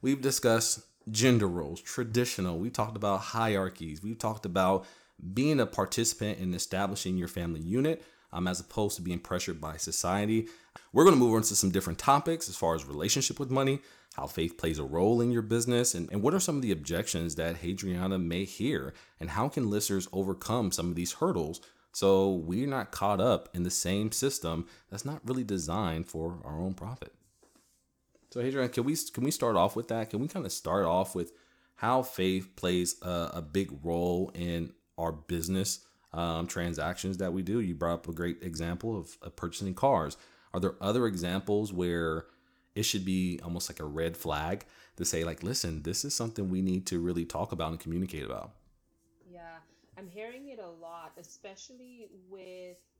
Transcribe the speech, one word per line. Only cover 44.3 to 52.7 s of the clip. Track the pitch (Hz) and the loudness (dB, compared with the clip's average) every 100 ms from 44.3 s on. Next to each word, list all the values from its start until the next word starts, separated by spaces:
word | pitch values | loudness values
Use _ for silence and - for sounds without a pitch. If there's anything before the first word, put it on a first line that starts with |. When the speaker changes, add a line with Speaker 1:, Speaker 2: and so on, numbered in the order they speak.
| 73 82 101 - - - - | -2 -2 -4 -8 -20 -20 -6
Speaker 1:
to | 90 | -2
say, | 82 | 0
like, | 82 80 | -2 -4
"Listen, | 90 131 85 80 | -4 -2 -2 -4
this | 73 92 143 | -4 -4 -2
is | |
something | - 117 113 95 | -2 -4 -4 -2
we | 92 | 2
need | 95 92 92 | 2 0 0
to | 90 | -2
really | 87 87 82 | 0 -2 -2
talk | 82 87 | -4 -4
about | 85 80 | -2 -4
and | 82 | -4
communicate | 80 85 92 78 | -4 -4 -4 -6
about"? | 62 60 - - _ _ _ _ _ _ 185 | -6 -8 -10 -18 _ _ _ _ _ _ -20
Speaker 2:
Yeah, | 175 165 165 160 _ _ - | -20 -18 -20 _ _ _ -20
I'm | 190 | -18
hearing | 185 220 254 285 | -14 -14 -14 -16
it | 240 | -16
a | 185 | -16
lot, | 165 165 170 160 - | -16 -16 -16 -16 -20
especially | 160 - 202 196 - 254 247 240 220 190 185 | -20 -20 -20 -18 -20 -20 -20 -20 -20 -20 -20
with | 190 185 185 180 | -18 -16 -16 -16